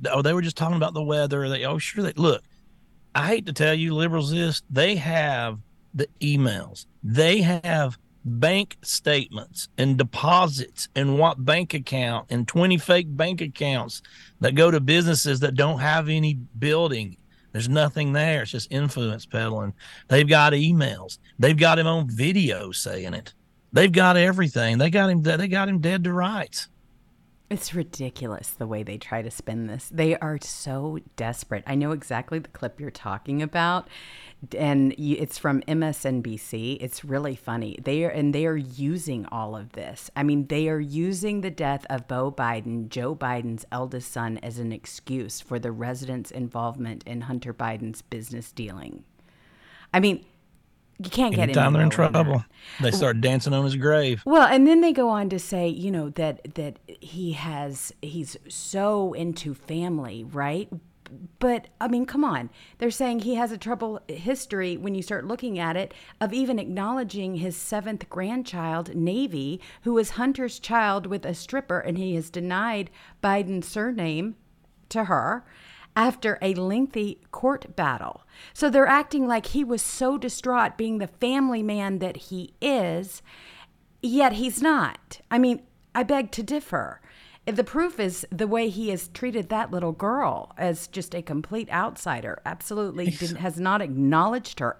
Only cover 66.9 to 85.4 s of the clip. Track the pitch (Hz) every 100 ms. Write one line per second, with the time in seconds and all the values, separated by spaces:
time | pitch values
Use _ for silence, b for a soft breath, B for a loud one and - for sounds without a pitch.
66.9 | 262 226 190 190 175 180 170 - 214 202
67.9 | 214 - 180 185 247 247 180 165 160 175
68.9 | 170 165 208 277 160 135 180 B B 233
69.9 | 233 208 - 247 262 247 - - 233 214
70.9 | 196 185 202 147 170 - 269 269 180 -
71.9 | 175 185 170 160 180 175 185 226 214 185
72.9 | - B B 202 202 185 190 165 214 226
73.9 | 226 165 156 208 220 _ _ _ _ -
74.9 | 220 196 156 123 233 - B B B B
75.9 | - 233 247 220 - 190 180 185 214 269
76.9 | 226 208 - _ - 254 277 - - 151
77.9 | 120 - - _ B B - 294 269 269
78.9 | 277 285 294 254 226 - 277 262 233 -
79.9 | - 254 285 254 - 247 247 220 - 226
80.9 | 220 196 - 247 269 269 233 214 208 196
81.9 | 190 180 - - 185 175 _ 269 262 180
82.9 | 165 190 - - B B B B _ _
83.9 | _ 247 262 269 208 254 226 311 294 147
84.9 | - - - - 240